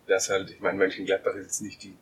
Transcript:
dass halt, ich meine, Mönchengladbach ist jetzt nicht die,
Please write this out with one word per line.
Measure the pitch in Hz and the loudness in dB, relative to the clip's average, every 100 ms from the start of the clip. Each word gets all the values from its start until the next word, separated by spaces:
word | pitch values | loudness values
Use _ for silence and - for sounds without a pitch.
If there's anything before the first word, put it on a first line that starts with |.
| - | 2
dass | 95 - | 2 4
halt, | 98 95 | 0 -2
ich | - | -4
meine, | 92 98 | -2 2
Mönchengladbach | 95 - 92 95 101 98 | 2 2 0 0 0 -4
ist | |
jetzt | 92 - | -6 -8
nicht | 104 - | -8 -12
die, | 98 - | -20 -20